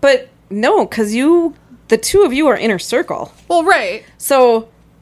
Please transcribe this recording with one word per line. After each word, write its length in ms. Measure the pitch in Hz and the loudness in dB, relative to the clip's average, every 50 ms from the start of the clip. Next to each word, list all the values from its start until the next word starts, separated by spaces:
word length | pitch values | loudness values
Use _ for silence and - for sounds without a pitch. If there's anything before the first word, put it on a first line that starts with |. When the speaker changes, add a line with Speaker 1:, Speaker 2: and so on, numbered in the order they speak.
Speaker 1:
but 280 | - 277 269 254 262 - _ _ _ _ | 2 2 0 0 -2 -8 _ _ _ _
no, 380 | 190 202 220 269 415 403 240 226 | -8 -2 0 0 2 0 0 -2
'cause 260 | - - 220 208 214 | -2 -4 -4 -2 -2
you, 400 | 233 262 294 339 349 330 330 294 - _ _ - - _ _ | -2 2 2 2 2 2 -2 -6 -10 _ _ -20 -20 _ _
the 80 | 226 220 | -2 -2
two 260 | - - - 392 415 | -2 0 2 2 2
of 100 | 311 240 | 2 2
you 140 | 262 320 294 | 0 2 2
are 100 | 233 - | 0 0
inner 220 | - 226 208 175 | 0 -2 -2 -2
circle. 520 | - - - 262 349 - - - - - _ _ _ _ | -4 -4 -4 -4 -4 -4 -6 -10 -10 -12 _ _ _ _
Speaker 2:
Well, 160 | 349 339 320 | -2 0 2
right. 400 | 349 381 311 233 185 185 220 - - _ _ | 2 0 0 0 -4 -8 -10 -14 -20 _ _
Speaker 1:
So 520 | - - 277 269 254 240 233 226 220 - _ _ _ _ _ _ | -4 -2 2 4 4 4 2 0 -2 -6 _ _ _ _ _ _